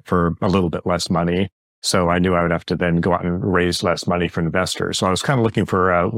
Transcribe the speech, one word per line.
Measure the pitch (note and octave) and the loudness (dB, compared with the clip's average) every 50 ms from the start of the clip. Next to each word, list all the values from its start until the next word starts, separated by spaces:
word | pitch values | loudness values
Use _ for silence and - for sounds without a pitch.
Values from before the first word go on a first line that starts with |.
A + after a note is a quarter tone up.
| _ | _
for | - F#2 F2+ F2 E2+ E2 - | -2 0 2 2 0 0 0
a | - G2+ | 0 0
little | F2+ G2 F2+ E2 | 2 2 0 0
bit | E2 F2 - | -2 -4 -4
less | F2+ F2 E2+ - - | -2 -2 -2 -2 -2
money. | F#2 E2 E2+ F2 F2 F2+ G2 G2 - _ _ _ _ _ | -2 0 0 0 0 0 -2 -4 -6 _ _ _ _ _
So | - - - G2 F2+ E2+ | -4 -2 0 2 2 2
I | F2 F2+ | 2 2
knew | F2+ F#2+ F2+ | 2 2 2
I | F2 | 2
would | E2+ E2+ | 2 0
have | E2+ E2 - | 0 -2 -4
to | - F#2 | -4 -4
then | D#2+ F2+ F2 E2+ | -2 0 0 0
go | E2+ E2 F#2+ | 2 2 0
out | F2 E2+ F2+ | 0 0 0
and | F2 F2 F2+ F#2 G#2 | -2 -4 -2 -2 0
raise | F2+ F2 F2+ F2 E2+ - - | 2 2 2 2 0 0 0
less | F2+ E2 D#2+ - | 0 0 0 0
money | - F2+ F2 F2 | -2 0 0 0
from | E2+ - F#2+ E2+ | -2 -2 -2 -2
investors. | D#2+ - F#2 F#2 - - - F#2 F2 E2 - | 0 0 -2 -2 -2 -4 -4 -4 -4 -2 0
So | - | 0
I | F#2 | 0
was | F#2 F2 | 0 0
kinda | - - C#3+ B2+ | 0 0 0 2
looking | A2+ A2+ - A#2 F#2+ | 0 0 0 0 -2
for, | - - F#2+ F2+ F#2 | 0 0 2 2 2
uh, | F2+ F2 F2 G2+ A2+ | 2 2 2 0 -2